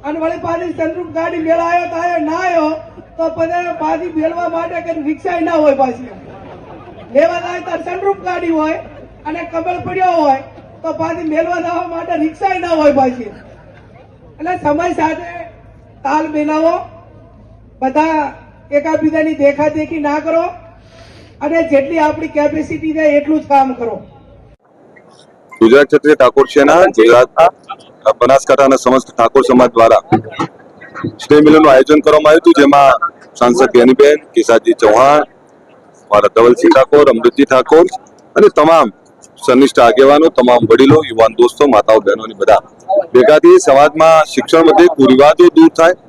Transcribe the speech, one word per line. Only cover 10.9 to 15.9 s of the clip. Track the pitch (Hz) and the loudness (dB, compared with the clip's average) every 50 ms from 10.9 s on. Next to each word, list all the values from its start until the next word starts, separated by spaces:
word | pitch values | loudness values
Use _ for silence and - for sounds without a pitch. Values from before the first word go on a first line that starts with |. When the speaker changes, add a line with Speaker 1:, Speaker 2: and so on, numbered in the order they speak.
Speaker 1:
પાછી | 302 - 320 330 330 349 330 311 | -8 -8 -8 -8 -8 -8 -8 -6
મેળવા | 302 320 339 349 349 349 | -4 -4 -4 -4 -6 -8
જવા | - 339 - 339 359 | -6 -8 -8 -8 -10
માટે | 330 339 330 - - 349 | -10 -10 -12 -10 -8 -6
રિક્ષા | 311 302 320 - - 392 392 370 370 | -6 -6 -6 -8 -6 -6 -6 -6 -6
ના | 349 349 | -6 -6
હોય | 330 311 302 285 | -4 -2 0 0
પાછી. | 277 269 262 262 254 247 226 202 - - - - - - - - - - _ _ _ - - _ _ _ _ - | 0 0 -2 -2 -4 -8 -16 -16 -18 -20 -20 -20 -20 -20 -20 -20 -20 -20 _ _ _ -20 -20 _ _ _ _ -20
એટલે | _ - 294 349 359 359 | _ -14 -10 -10 -10 -6
સમય | - 294 294 302 349 349 311 | -4 -4 -4 -4 -4 -6 -4
સાથે | - - 320 320 - - - - - - - - _ - - _ - _ _ | -4 -4 -4 -4 -8 -12 -16 -16 -16 -18 -18 -20 _ -20 -20 _ -20 _ _